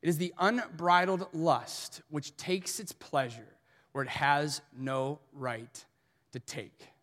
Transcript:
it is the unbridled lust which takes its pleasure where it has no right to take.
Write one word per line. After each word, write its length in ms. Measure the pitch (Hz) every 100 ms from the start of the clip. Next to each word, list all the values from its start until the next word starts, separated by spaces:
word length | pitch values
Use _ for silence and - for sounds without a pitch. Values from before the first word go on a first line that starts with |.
it 60 | 156
is 80 | 160
the 160 | 180 -
unbridled 880 | 185 240 208 165 175 175 185 185 185
lust 640 | 165 165 127 - - - - -
which 260 | 151 139 -
takes 420 | - 185 180 -
its 100 | 202
pleasure 680 | - - 147 123 113 110 - _ _ _
where 100 | 139
it 60 | 131
has 540 | - 139 143 151 139 -
no 440 | 123 131 135 135 147 _
right 500 | 147 127 117 117 - - _ _ _ _
to 80 | 127
take. 460 | - - 104 _ - _